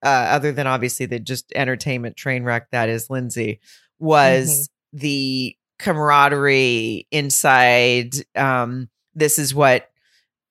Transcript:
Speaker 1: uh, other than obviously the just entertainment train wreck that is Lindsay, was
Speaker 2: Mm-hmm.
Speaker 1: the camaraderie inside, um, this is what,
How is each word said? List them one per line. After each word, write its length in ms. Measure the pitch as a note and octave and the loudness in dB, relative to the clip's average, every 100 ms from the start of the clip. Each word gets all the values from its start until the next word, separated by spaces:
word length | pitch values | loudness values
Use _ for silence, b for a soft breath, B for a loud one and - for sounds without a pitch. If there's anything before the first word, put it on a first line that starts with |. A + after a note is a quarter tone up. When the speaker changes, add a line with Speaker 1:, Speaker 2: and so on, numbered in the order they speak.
Speaker 1:
uh, 40 | C#3 | 0
other 440 | C3 G#2 C#3+ D3 | 0 2 0 -2
than 120 | C3+ C3+ | -4 -2
obviously 380 | C3 A#2+ - A#2+ | -2 -4 -6 -8
the 140 | A#2+ | -8
just 320 | A2 B2+ - | -8 -10 -8
entertainment 600 | - C3 B2 D3 B2+ A#2+ - | -6 -4 -4 -6 -6 -8 -10
train 280 | C#3 B2+ | -6 -4
wreck 260 | B2 A#2 - | -4 -4 -4
that 160 | B2 A2+ | -4 -2
is 220 | A2+ A2+ | -4 -6
Lindsay, 500 | C3 B2 A#2 A2 G#2+ b b b - | -8 -6 -6 -6 -6 b b b -8
was 720 | D#3+ D3 C3+ C3 D3+ C#3+ C#3+ _ _ | 0 4 6 4 2 -2 -4 _ _
Speaker 2:
Mm-hmm. 40 | D3 | -8
Speaker 1:
the 560 | D3 C#3 C3+ C3 B2+ - _ - | -6 -4 -4 -4 -6 -10 _ -8
camaraderie 1300 | G#3 D#3 D3+ C#3+ C#3+ C#3+ C#3 C3+ C3 A#2 A2+ G#2+ - | -4 0 4 4 4 2 2 2 2 0 -2 -6 -6
inside, 1000 | D3+ C#3+ - D3 C3 B2 B2 B2 B2 A#2+ C3+ - - | -4 -2 0 4 6 6 6 4 2 -2 -8 -8 -4
um, 540 | C3+ B2+ A#2+ B2+ B2 _ _ | -2 -2 -4 -6 -12 _ _
this 260 | D#3 D3+ D#3 | -2 0 0
is 140 | C3+ C#3 | -2 2
what, 340 | C#3 B2 - _ _ _ _ _ _ | 4 4 0 _ _ _ _ _ _